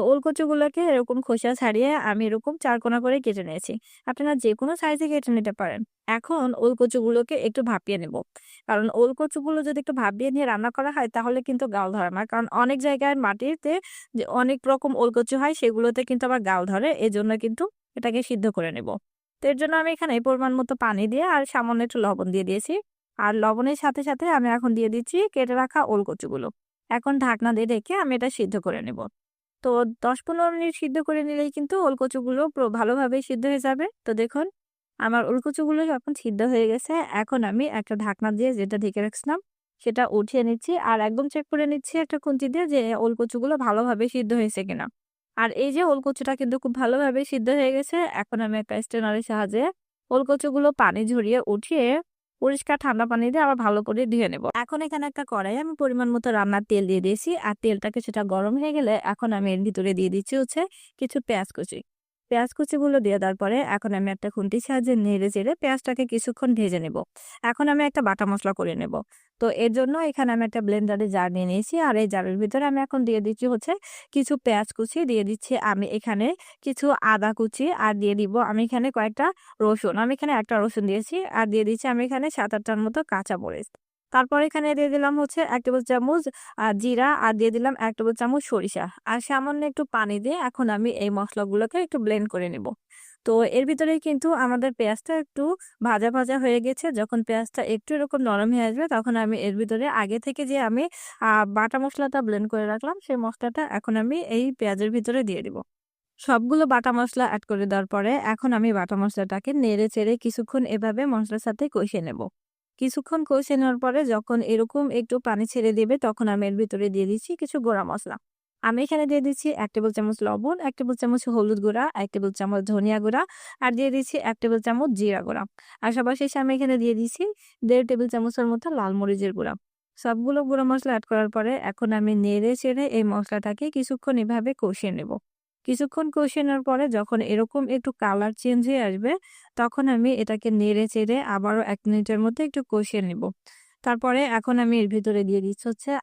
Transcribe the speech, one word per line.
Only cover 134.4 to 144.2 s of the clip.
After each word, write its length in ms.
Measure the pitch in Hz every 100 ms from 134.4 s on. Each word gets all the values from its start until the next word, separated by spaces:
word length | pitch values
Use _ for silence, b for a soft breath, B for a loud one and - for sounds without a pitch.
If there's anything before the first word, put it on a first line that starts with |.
| 233 269
কষিয়ে 340 | 196 196 196 170
নেব। 140 | 147 - - _ _ _ -
কিছুক্ষণ 380 | 247 285 - 311
কষিয়ে 340 | 302 294 311 285
নেওয়ার 160 | 277 262
পরে 160 | 262 285
যখন 300 | 220 208 226 -
এরকম 300 | 208 226 285 269
একটু 160 | 254 269 -
কালার 300 | 214 196 208 220
চেঞ্জ 200 | 247 240 240
হয়ে 160 | 269 214
আসবে 240 | 190 233 370 B B B -
তখন 280 | 240 - 269
আমি 160 | 240 240 254
এটাকে 260 | 214 220 226 214
নেড়ে 240 | 208 208 220
চেড়ে 280 | 226 214 254 277
আবারও 280 | 196 202 214 -
এক 60 | 202
মিনিটের 340 | 208 214 208 214
মতো 140 | 220 240 311
একটু 140 | 285 254
কষিয়ে 340 | 214 214 214
নেব। 200 | 185 170 180 - b b b b
তারপরে 360 | 254 240 254 254